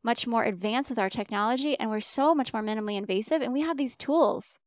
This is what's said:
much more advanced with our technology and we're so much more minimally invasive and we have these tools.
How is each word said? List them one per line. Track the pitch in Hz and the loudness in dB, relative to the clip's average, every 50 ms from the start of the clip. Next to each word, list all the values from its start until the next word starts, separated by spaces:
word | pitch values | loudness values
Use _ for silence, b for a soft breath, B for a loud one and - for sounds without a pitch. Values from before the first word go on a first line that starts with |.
| - | 0
much | 233 233 - - | 0 0 0 0
more | 247 233 226 220 | 0 0 2 2
advanced | 220 202 175 185 214 220 254 277 - | 0 -2 -2 -4 -2 -2 0 -2 -2
with | 254 233 | -2 0
our | 196 190 | -2 -2
technology | - - 202 - 214 202 208 226 254 262 277 302 277 - | -2 -4 -6 -4 -2 -2 0 0 0 0 0 -2 -2 -2
and | 226 220 | -2 -2
we're | 214 214 | -2 -2
so | 214 - - - 269 302 330 | 0 0 2 4 4 4 4
much | 294 262 - | 4 2 -2
more | - 220 214 | -4 -4 -2
minimally | 214 214 220 214 208 208 | -2 -2 -2 -2 -2 -4
invasive | 196 202 208 190 190 220 - 311 320 262 | -4 -2 0 -2 0 2 2 0 0 0
and | 277 254 | 0 0
we | 277 | 0
have | 302 330 330 | 0 0 0
these | 277 285 247 - | -2 -2 -2 -2
tools. | - - - 285 339 302 214 - - - - - - _ | -4 -2 2 4 4 4 4 2 -2 -6 -10 -12 -14 _